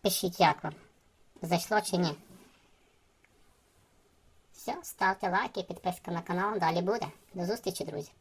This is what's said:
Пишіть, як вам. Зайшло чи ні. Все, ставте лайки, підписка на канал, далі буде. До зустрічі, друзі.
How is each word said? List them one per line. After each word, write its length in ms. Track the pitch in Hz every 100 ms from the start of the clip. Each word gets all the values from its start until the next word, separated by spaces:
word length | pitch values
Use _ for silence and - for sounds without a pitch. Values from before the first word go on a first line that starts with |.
Пишіть, 400 | 208 180 190 175
як 240 | 175 -
вам. 100 | 160 156 - _ _ _ _ -
Зайшло 380 | 170 170 - 214
чи 160 | 208 180
ні. 180 | 170 151 - - - _ _ _ _ _ _ _ _ _ - _ _ _ _ _ _ _ _ _ _
Все, 240 | - - 359
ставте 480 | - - 190 190 185
лайки, 320 | 185 247 -
підписка 480 | 180 180 185 175 -
на 120 | 170
канал, 360 | 170 180 202 214
далі 240 | 165 170
буде. 240 | 180 233 156 - -
До 100 | 190
зустрічі, 400 | 175 226 - 180
друзі. 260 | 151 147 - -